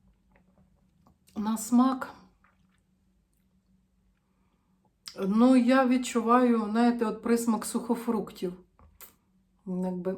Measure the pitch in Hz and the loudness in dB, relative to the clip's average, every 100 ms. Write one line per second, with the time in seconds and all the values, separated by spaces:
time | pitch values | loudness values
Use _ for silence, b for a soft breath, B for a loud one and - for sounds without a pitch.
0 | _ _ _ _ _ _ _ _ _ _ | _ _ _ _ _ _ _ _ _ _
1 | _ _ _ 214 214 220 - 240 262 262 | _ _ _ -8 -4 -4 2 4 4 2
2 | - - - _ _ _ _ _ _ _ | -8 -16 -20 _ _ _ _ _ _ _
3 | _ _ _ _ _ _ _ _ _ _ | _ _ _ _ _ _ _ _ _ _
4 | _ _ _ _ _ _ _ _ _ _ | _ _ _ _ _ _ _ _ _ _
5 | - - 196 214 247 262 233 262 254 254 | -20 -8 -2 4 6 6 4 4 4 0
6 | 254 240 220 247 247 233 208 220 240 240 | 0 -4 2 4 4 2 -2 0 0 0
7 | 220 - 226 233 233 214 - 233 - 233 | -2 -4 -2 -2 0 -2 -2 -6 -4 -4
8 | - 220 - - 185 180 - _ - _ | -4 -4 -6 -8 -10 -10 -18 _ -20 _
9 | - _ _ _ _ _ 196 180 185 180 | -20 _ _ _ _ _ -10 -8 -6 -6
10 | 175 | -6